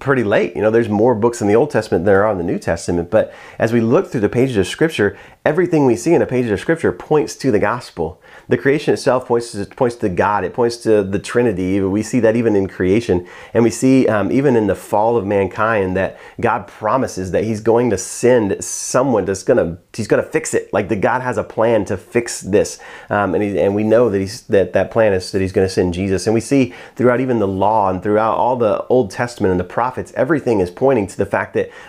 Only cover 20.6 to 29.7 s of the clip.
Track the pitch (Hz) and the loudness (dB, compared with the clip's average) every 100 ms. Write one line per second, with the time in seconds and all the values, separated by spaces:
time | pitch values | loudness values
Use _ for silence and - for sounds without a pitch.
20.6 | - 101 101 104 90 123 127 104 90 - | -2 -4 -2 -2 0 -2 -2 -4 -6 -2
21.6 | 113 113 95 98 - 120 117 - - 98 | 2 2 0 -6 -4 -4 -4 -8 0 0
22.6 | 85 - - - - 104 101 90 101 98 | 0 -4 -18 -20 -4 -2 0 0 -2 0
23.6 | 98 101 107 110 123 98 95 - - 104 | 0 0 2 4 4 0 -4 -8 0 0
24.6 | 90 101 92 117 110 95 - 101 95 95 | 2 0 0 2 2 2 -2 -2 0 0
25.6 | 95 - 90 85 98 95 110 113 - 139 | 0 0 0 -2 -2 -2 0 -2 2 2
26.6 | 123 - - - 123 123 131 120 98 95 | 0 -4 -16 -2 0 2 0 0 0 0
27.6 | 98 110 98 95 104 104 110 90 110 127 | 0 2 0 0 0 0 2 0 0 0
28.6 | 110 95 - 127 104 - 120 - 101 90 | 0 0 0 0 0 -4 -6 -2 0 0
29.6 | 90 | -2